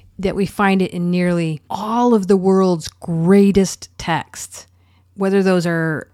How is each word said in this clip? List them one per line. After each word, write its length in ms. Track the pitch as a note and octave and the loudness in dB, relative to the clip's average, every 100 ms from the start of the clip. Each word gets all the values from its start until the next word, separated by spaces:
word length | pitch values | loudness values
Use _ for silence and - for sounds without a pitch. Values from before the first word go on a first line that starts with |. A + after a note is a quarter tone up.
| - - | -20 -8
that 200 | F#3 F#3+ | -6 -4
we 80 | G3 | -4
find 360 | - G3 F#3+ | 0 0 2
it 100 | F#3 | -2
in 200 | F3 F3 | -4 -2
nearly 480 | F3+ F3+ F3 D#3+ D#3 - | -2 0 -2 -2 -6 -10
all 440 | - G#3+ A#3 B3 | -10 -4 0 2
of 140 | A3 F#3+ | 2 2
the 100 | G3 | 2
world's 500 | F#3 F#3+ F#3 E3+ - | 4 2 2 0 -6
greatest 1000 | - - E3 E3+ G3+ G3+ G3 F#3 - - - | -14 -6 -2 4 4 6 2 0 -6 -18 -12
texts, 720 | - D#3 - - - - - _ _ _ _ - | -6 -4 -6 -16 -18 -18 -20 _ _ _ _ -6
whether 240 | G3 G3 | 0 2
those 240 | F#3+ F3+ E3+ | 2 2 0
are 460 | E3 D#3+ D3+ - | -2 -2 -4 -8